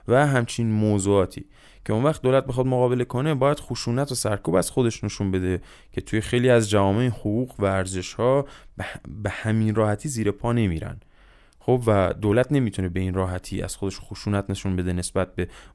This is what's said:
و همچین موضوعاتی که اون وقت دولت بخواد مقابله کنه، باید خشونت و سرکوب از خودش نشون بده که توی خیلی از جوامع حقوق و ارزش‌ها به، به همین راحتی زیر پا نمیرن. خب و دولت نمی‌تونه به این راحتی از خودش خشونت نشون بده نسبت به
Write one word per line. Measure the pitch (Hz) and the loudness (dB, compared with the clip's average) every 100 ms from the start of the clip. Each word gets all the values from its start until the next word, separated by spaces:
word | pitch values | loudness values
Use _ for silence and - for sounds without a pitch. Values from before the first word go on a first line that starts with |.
| - | 2
و | 123 147 | 4 4
همچین | 131 113 - 113 | 2 0 -2 0
موضوعاتی | 107 107 104 98 101 90 - - _ - - | 2 4 2 4 2 2 -4 -18 _ -20 -12
که | - | -4
اون | 110 | 0
وقت | 143 151 | 0 0
دولت | 127 131 123 | 2 2 2
بخواد | 123 127 | -2 0
مقابله | 127 123 123 | 2 2 0
کنه، | 123 120 151 | -2 -2 -2
باید | 139 139 147 | 2 0 0
خشونت | - 120 - 123 143 | -4 -6 -2 -2 -2
و | |
سرکوب | 123 110 101 - | -2 -2 -2 0
از | 123 - | 0 0
خودش | - 117 - | 0 0 0
نشون | 107 - 98 | -6 -4 -2
بده | 92 92 90 - - - | 0 0 -2 -6 -20 -14
که | - | -10
توی | - 113 | -4 -4
خیلی | - 123 127 | 0 2 4
از | 120 107 | 4 4
جوامع | 104 98 101 127 | 2 4 2 0
حقوق | 113 107 110 127 - | -2 -2 -2 -4 -2
و | |
ارزش‌ها | 98 95 92 95 87 - 120 139 139 - - - | 0 0 -2 -6 -6 -2 2 2 -2 -10 -18 -12
به، | 92 - - 107 | -12 -12 -14 -8
به | 104 | -6
همین | - 110 110 110 | -4 0 2 2
راحتی | 107 107 104 151 | 2 2 0 -4
زیر | 120 101 | -2 -2
پا | 101 117 | -2 -2
نمیرن. | 120 104 80 69 64 - _ - - _ _ | 0 0 -2 -6 -12 -18 _ -20 -20 _ _
خب | - 127 113 | 0 2 4
و | 101 90 - | 4 2 0
دولت | 104 110 131 | 2 2 2
نمی‌تونه | 147 117 98 92 | 2 0 -2 -4
به | 90 | -2
این | 92 | -2
راحتی | 90 92 90 - 95 | -2 -2 -4 -6 -6
از | 87 - | -6 -6
خودش | 98 - | -6 -6
خشونت | - - 104 101 98 | -12 -8 -2 -2 -2
نشون | 95 98 90 | -4 -2 -2
بده | 90 | -2
نسبت | 90 87 98 90 | -2 -2 -2 -2
به | - 90 - - | -4 -6 -8 -12